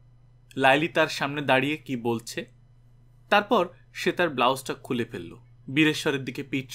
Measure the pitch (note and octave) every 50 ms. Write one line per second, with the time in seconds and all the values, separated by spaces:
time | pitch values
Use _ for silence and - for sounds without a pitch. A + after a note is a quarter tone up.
0 | - - _ _ _ - _ _ _ - - C3+ C3+ C3 C3+ D3 D#3+ E3 - F3
1 | D#3 D3 - - D3+ C#3 C#3+ D3 C#3+ C3 C3 C3 C3 C#3+ D#3 D3+ B2 - C3+ A#2+
2 | A2+ A#2+ A#2 A2+ - - - E3+ - - _ _ _ _ - _ _ - _ -
3 | _ _ _ - _ - F3 F3+ G3+ - B3+ G#3 F3 F3+ - - - _ - -
4 | - F3+ E3+ - F3 E3 C#3+ B2 A#2+ B2+ C3+ C3 - - C#3+ - - - C3+ A#2
5 | A2+ - - F#2+ E2+ E2+ E2 - - - - - - - C3 D3+ D#3 D#3 D3 D3
6 | - D#3+ C#3 C#3 C3 B2+ B2 D3+ C#3+ - - C3+ C3 -